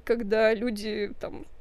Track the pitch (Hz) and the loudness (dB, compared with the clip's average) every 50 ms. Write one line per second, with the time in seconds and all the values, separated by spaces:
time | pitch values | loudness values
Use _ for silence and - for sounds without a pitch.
0 | - - 240 233 226 196 220 220 226 220 226 196 240 247 214 202 214 214 208 214 | -2 0 0 0 2 2 4 6 6 6 4 4 0 -2 -4 -4 -4 -4 -4 -4
1 | 202 - - - - - - - - - - - | -4 -6 -6 -8 -8 -8 -8 -10 -12 -14 -16 -14